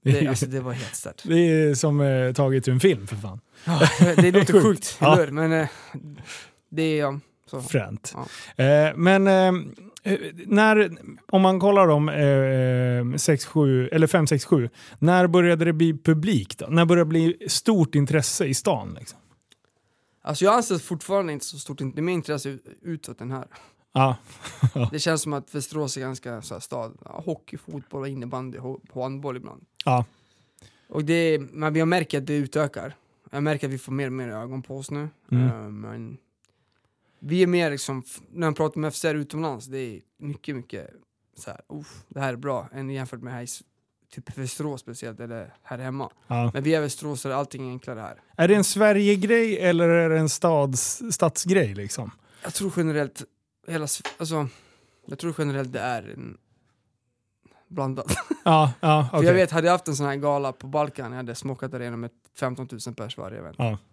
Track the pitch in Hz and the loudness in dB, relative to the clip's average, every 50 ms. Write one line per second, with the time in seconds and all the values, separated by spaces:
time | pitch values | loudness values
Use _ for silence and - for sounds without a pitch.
0 | _ 143 139 143 151 135 131 123 139 127 131 135 127 127 120 127 123 110 - - | _ 4 4 4 4 2 2 -2 -2 -4 -4 -6 -6 -6 -8 -8 -10 -10 -10 -10
1 | - - - - - - 165 170 175 165 160 156 156 151 143 123 - 151 143 147 | -10 -12 -14 -12 -4 2 4 4 4 4 4 4 4 2 2 2 2 2 2 2
2 | 143 139 135 131 127 127 127 - 143 131 135 131 120 131 127 131 - 196 160 104 | 2 2 2 2 0 0 0 2 2 2 2 2 2 2 2 4 4 4 4 2
3 | 98 - 113 101 110 101 92 117 _ _ _ - - 165 170 151 175 143 - - | -4 -10 -10 -10 -10 -10 -12 -14 _ _ _ -10 -4 -2 2 4 4 4 8 6
4 | 180 175 165 190 175 180 180 202 175 - - 196 170 220 185 - - - - - | 6 8 8 8 8 8 8 6 6 8 6 8 8 6 4 2 -2 -8 -4 2
5 | - 143 156 175 160 143 139 151 160 160 160 160 156 147 - - - - - 143 | 6 6 8 6 6 2 0 0 0 2 2 2 0 -2 -6 -14 -20 -16 -16 -16
6 | - 151 147 - - - - - - - _ _ _ _ - 156 160 160 156 151 | -16 -16 -20 -18 -18 -18 -18 -18 -18 -20 _ _ _ _ -4 -2 0 0 0 0
7 | 147 139 139 143 _ _ _ _ _ _ - 135 131 - - 127 101 98 104 110 | 0 -2 -4 -6 _ _ _ _ _ _ -12 -10 -6 -2 -2 -2 -2 -2 -10 -10
8 | - - - - - - - - - - - - 131 135 147 147 151 156 - - | -12 -12 -12 -12 -12 -12 -14 -18 -18 -14 -2 2 4 6 6 6 6 4 2 2
9 | 170 180 196 196 196 196 190 190 185 185 180 175 147 - - - 185 208 _ - | 4 6 6 6 6 6 6 6 4 4 2 0 -4 -10 -16 -18 -20 -20 _ -10
10 | _ 208 196 - - 165 165 170 - - 202 202 214 220 214 214 208 175 165 - | _ -4 -4 -4 -4 -10 -12 -14 -4 2 4 4 6 6 6 4 4 2 -2 -12
11 | - - - - _ - - 190 190 190 190 185 180 202 202 196 190 165 151 147 | -16 -18 -18 -18 _ 2 4 6 6 6 4 4 4 4 6 8 8 8 6 6
12 | 151 156 147 151 147 143 139 135 135 135 135 131 127 127 127 123 127 123 123 123 | 4 2 2 2 4 4 4 4 4 2 2 2 2 2 2 2 2 2 0 0
13 | 120 120 135 147 - - 151 131 - - - 156 147 135 131 127 127 127 - 160 | -2 -2 -2 0 2 2 2 2 0 -2 2 2 4 4 4 2 2 0 2 2
14 | 156 151 - 175 156 - 160 135 - - 180 143 120 117 _ - - - - - | 2 4 4 2 4 4 2 0 2 2 2 2 2 -2 _ -14 -20 -20 -4 0
15 | 143 165 180 185 180 175 170 180 175 175 170 160 170 170 165 156 170 165 160 151 | 4 4 6 6 4 6 6 4 6 4 4 2 2 0 2 2 2 2 2 2
16 | _ 165 160 156 151 208 202 117 98 - - - - - 151 170 170 165 180 175 | _ 2 2 2 2 0 0 0 0 -4 -12 -14 -6 0 4 4 6 6 6 4
17 | 170 156 160 165 165 165 170 - 214 190 - - - - 220 190 156 - - 147 | 4 4 2 2 2 2 0 -2 -4 -4 -4 0 2 2 4 4 2 2 2 0
18 | 143 131 147 156 127 - - - 180 139 131 - - 202 170 113 95 90 85 - | 2 2 0 0 0 0 -2 -2 -2 -2 -2 -2 0 0 -2 -2 -4 -10 -14 -14
19 | - - - _ _ _ _ _ _ _ _ _ _ _ _ _ _ _ _ _ | -16 -20 -20 _ _ _ _ _ _ _ _ _ _ _ _ _ _ _ _ _
20 | _ _ _ _ _ 139 151 - 180 202 220 247 233 233 190 160 - - 180 147 | _ _ _ _ _ -8 -4 0 2 4 4 4 2 0 -4 -4 -4 -6 -8 -8
21 | - - 190 196 190 165 151 139 - - - 143 - - 147 - 135 131 - 147 | -4 -2 -2 -2 0 -2 -6 -8 -8 -12 -12 -14 -14 -14 -10 -8 -8 -8 -6 -4
22 | 156 175 180 170 - - 151 139 - 139 135 127 _ - - _ _ 170 165 151 | -4 -2 -2 -4 -4 -4 -6 -6 -6 -10 -12 -12 _ -20 -20 _ _ -10 -10 -10
23 | - - 120 _ 117 123 135 131 127 - - - - _ _ _ _ _ _ 131 | -10 -16 -14 _ -10 -10 -10 -10 -10 -14 -20 -20 -20 _ _ _ _ _ _ 4
24 | 135 135 123 - - - - - - - - - - 120 - 135 120 113 143 151 | 4 4 2 -2 -10 -20 -20 -18 -18 -18 -4 -2 -2 0 0 -2 -4 -2 -4 -4
25 | - 170 160 151 - 156 147 139 - _ - 147 135 - 160 156 147 135 - 139 | -2 -2 -2 -2 -2 -6 -6 -8 -8 _ -10 -10 -10 -6 -6 -6 -6 -6 -6 -8
26 | 131 131 131 120 - 127 117 110 131 - - 87 - - 135 127 113 110 - - | -8 -10 -10 -12 -12 -12 -12 -12 -12 -14 -14 -14 -12 -12 -10 -10 -10 -10 -14 -18
27 | - - - - 160 175 156 - _ - - - - - - 143 135 _ - 139 | -20 -16 -16 -12 -8 -8 -10 -10 _ -18 -18 -18 -16 -14 -14 -14 -14 _ -12 -10
28 | 135 139 139 135 120 123 131 127 127 131 123 135 127 127 131 - _ - _ 127 | -10 -8 -10 -10 -10 -10 -10 -10 -10 -10 -12 -12 -12 -12 -12 -14 _ -16 _ -8
29 | 127 131 135 139 143 139 127 123 - - - - _ _ _ _ - 147 127 123 | -8 -8 -8 -10 -10 -10 -12 -12 -14 -18 -20 -20 _ _ _ _ 0 2 2 2
30 | 113 _ _ _ _ _ _ _ _ _ _ _ - - _ _ _ _ - 151 | 0 _ _ _ _ _ _ _ _ _ _ _ -20 -20 _ _ _ _ -8 -6
31 | 156 147 165 170 165 160 156 147 139 - - 151 151 156 151 160 160 165 175 180 | -2 0 2 2 4 2 2 0 -2 -8 -10 -4 -4 -2 0 2 2 2 2 0
32 | 165 - - 143 135 139 147 147 143 131 - 151 156 139 - - 87 135 147 _ | 0 -2 -4 -4 -2 -2 -2 -2 -2 -2 -2 -2 -2 -2 -4 -10 -12 -12 -14 _
33 | _ _ _ _ _ - - 143 147 151 151 139 - 135 135 127 - - 131 135 | _ _ _ _ _ -10 -6 -4 -2 -2 -2 -2 -4 -6 -8 -8 -8 -8 -6 -6
34 | 139 131 127 131 127 120 107 110 113 123 131 131 123 - 131 135 131 - 143 143 | -6 -6 -6 -8 -8 -8 -10 -10 -10 -10 -10 -12 -12 -12 -14 -14 -10 -10 -10 -8
35 | 151 151 _ _ _ _ 127 123 127 127 117 110 107 104 104 107 107 110 113 113 | -10 -10 _ _ _ _ 0 2 2 2 -2 -4 -12 -14 -14 -14 -14 -14 -14 -14
36 | 113 107 - - _ _ _ _ _ _ _ _ _ _ _ _ _ _ _ _ | -14 -16 -18 -20 _ _ _ _ _ _ _ _ _ _ _ _ _ _ _ _
37 | _ _ _ _ - 143 160 180 185 175 175 175 170 156 143 135 - - 135 131 | _ _ _ _ -8 -2 2 2 2 4 4 2 2 0 -2 -4 -8 -8 -8 -10
38 | 127 - - - - _ - 175 170 160 143 - 156 151 - 156 151 151 139 - | -10 -14 -18 -18 -18 _ -8 -4 -2 -2 0 0 -2 -2 -2 -4 -6 -4 -4 -4
39 | - 165 151 151 143 143 - 151 165 156 131 110 120 131 131 135 131 117 104 - | -4 -2 -2 -2 -6 -6 -8 -8 -6 -6 -8 -10 -12 -12 -12 -10 -10 -10 -12 -16
40 | _ _ _ _ 147 147 143 - - - 143 123 117 _ - 98 76 - - _ | _ _ _ _ -14 -12 -12 -12 -10 -10 -10 -10 -12 _ -14 -14 -14 -16 -20 _
41 | _ _ _ _ _ _ _ - - - - - _ _ - 147 147 - - - | _ _ _ _ _ _ _ -20 -18 -16 -18 -18 _ _ -16 -16 -16 -18 -20 -20
42 | _ _ - 139 139 135 123 120 131 143 131 110 - 156 - 135 135 135 139 135 | _ _ -8 -6 -6 -6 -6 -6 -6 -6 -6 -6 -6 -10 -12 -12 -10 -8 -8 -8
43 | 131 123 - 113 120 123 127 120 123 120 - - - _ _ _ _ _ _ _ | -10 -10 -12 -14 -14 -14 -12 -12 -12 -12 -14 -14 -16 _ _ _ _ _ _ _
44 | _ _ - - - - - 139 131 123 - - 156 - 139 123 - - 117 - | _ _ -20 -18 -18 -16 -12 -10 -10 -10 -8 -8 -8 -8 -8 -10 -14 -16 -16 -14
45 | - 117 110 - 120 117 117 113 90 - _ _ _ - 131 123 131 131 127 139 | -14 -14 -14 -14 -14 -14 -12 -14 -14 -16 _ _ _ -14 -12 -10 -10 -10 -8 -8
46 | 131 - _ _ _ _ 123 120 117 117 - 135 139 151 160 156 151 135 - - | -10 -12 _ _ _ _ -2 0 0 -2 -2 -2 0 0 0 0 0 -4 -6 -8
47 | 156 147 147 127 - 139 127 135 143 139 - 135 131 127 123 127 - - 123 110 | -8 -8 -8 -8 -8 -6 -4 -4 -6 -6 -10 -12 -12 -12 -12 -12 -14 -14 -14 -12
48 | 110 73 57 _ _ _ _ - 165 180 208 208 185 - - 196 214 214 208 202 | -14 -14 -16 _ _ _ _ 2 4 6 6 4 4 2 2 4 4 4 6 4
49 | 208 202 208 196 190 208 233 233 226 226 202 - 180 180 170 170 170 165 170 170 | 4 4 2 2 2 2 2 2 2 0 0 2 2 2 4 4 4 4 4 4
50 | 165 165 160 160 160 147 - - - 170 165 147 139 139 127 120 - - - - | 4 2 2 2 0 0 -2 0 0 2 2 2 0 0 -2 -2 -2 -4 -4 -6
51 | 247 233 165 - 180 156 - - - 180 190 190 151 104 98 101 101 98 - - | -6 -8 -2 0 0 0 0 -2 -2 0 2 2 2 0 -4 -10 -10 -10 -10 -10
52 | 113 98 - _ _ _ _ _ - - - - 196 190 156 180 165 160 151 151 | -10 -12 -14 _ _ _ _ _ -14 -8 -6 -6 -6 -4 -4 -2 -2 -2 -2 -2
53 | 143 135 _ - - _ _ _ _ _ _ _ _ - 165 160 151 143 - - | -4 -4 _ -16 -18 _ _ _ _ _ _ _ _ -8 -8 -6 -4 -6 -6 -6
54 | - - - - 170 156 165 156 147 123 - - _ _ _ _ _ _ _ _ | -6 -12 -10 -8 -6 -4 -2 -4 -4 -4 -8 -14 _ _ _ _ _ _ _ _
55 | _ - - - - 170 156 - 156 143 139 139 135 123 123 120 101 127 120 113 | _ -18 -16 -10 -8 -8 -6 -4 -4 -4 -4 -6 -6 -8 -8 -8 -6 -6 -6 -6
56 | - - - - - 60 - _ _ _ _ _ _ _ _ _ _ _ _ _ | -8 -12 -16 -16 -16 -16 -18 _ _ _ _ _ _ _ _ _ _ _ _ _
57 | _ _ _ _ _ _ _ _ _ _ _ _ _ _ - 175 135 131 131 131 | _ _ _ _ _ _ _ _ _ _ _ _ _ _ -8 -6 -6 -6 -6 -8
58 | - - - - - - 311 - _ 175 160 156 156 135 120 _ - 160 151 151 | -4 -4 -4 -4 -2 -8 -8 -2 _ 4 6 6 6 4 0 _ 2 2 2 2
59 | 143 123 170 160 165 175 175 185 185 170 160 165 160 175 180 180 - 170 147 135 | 2 0 0 2 4 4 6 4 2 2 0 0 2 2 2 2 0 -6 -6 -4
60 | 143 139 139 143 143 147 143 143 139 135 127 _ - 135 139 151 147 143 - - | -4 -4 -4 -2 -2 -2 -2 -2 -4 -6 -8 _ -14 -6 -4 -4 -4 -4 -6 -12
61 | 131 113 117 127 127 120 113 - - 147 131 120 - 131 131 123 120 120 117 113 | -12 -10 -10 -12 -10 -12 -12 -10 -8 -8 -8 -8 -10 -10 -8 -10 -10 -8 -10 -10
62 | 117 120 _ _ _ _ _ - 139 127 127 117 131 123 123 110 - 123 113 - | -12 -12 _ _ _ _ _ -8 -6 -6 -6 -8 -12 -12 -12 -12 -12 -12 -10 -12
63 | 110 110 - - 92 95 110 107 85 78 - - 123 113 107 101 _ _ | -12 -12 -12 -12 -14 -12 -12 -14 -14 -16 -4 -2 -2 -2 -2 -6 _ _